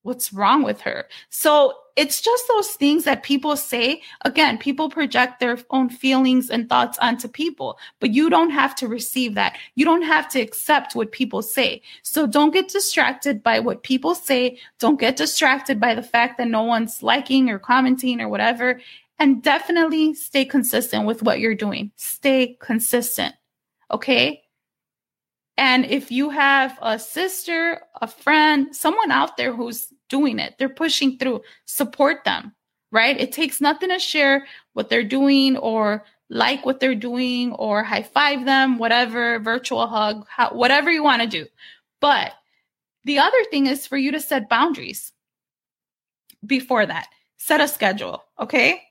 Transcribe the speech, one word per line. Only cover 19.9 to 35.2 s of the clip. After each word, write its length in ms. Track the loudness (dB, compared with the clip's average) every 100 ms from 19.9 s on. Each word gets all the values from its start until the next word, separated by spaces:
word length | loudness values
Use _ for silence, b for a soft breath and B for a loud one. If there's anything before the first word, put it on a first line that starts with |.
| 2 0 0
stay 300 | -2 -2 2
consistent 600 | 0 2 -2 -2 -2 -2
with 160 | 0
what 180 | 0 0
you're 140 | -2
doing. 380 | -2 -4 -4 -8 _
Stay 640 | -12 -2 2 2 2 -4
consistent, 760 | -4 -2 0 -2 -2 -4 -4 -6 _ _ _ _ _
okay? 500 | -6 0 2 2 -2 _ _ _ _ _ _ _ _ _ _ _ 0
And 300 | 4 4 2
if 260 | -2 -2
you 200 | -4 -2
have 480 | 2 2 4 0 -4
a 160 | -6 -6
sister, 840 | -6 -6 -6 -6 -6 -2 -2 -4 -12 -12
a 60 | -12
friend, 680 | -4 2 4 6 4 0 -2
someone 360 | 0 0 2
out 260 | 2 0 -2
there 160 | -4
who's 400 | -4 -8 -10 -14 _ _
doing 300 | 0 0 0
it, 160 | -8 _
they're 100 | -6
pushing 500 | -2 -2 0 0 0
through, 240 | -4 -4 b b -12
support 580 | -6 -6 2 2 2 -2
them, 280 | -4 -8 _ _ _ _
right? 280 | 0 2 0
It 120 | -4
takes 300 | -4 -4 0
nothing 280 | 0 0 -4
to 100 | -4
share 480 | -2 0 2 2 -2 B B
what 160 | -8 -2
they're 140 | -2
doing 540 | 0 0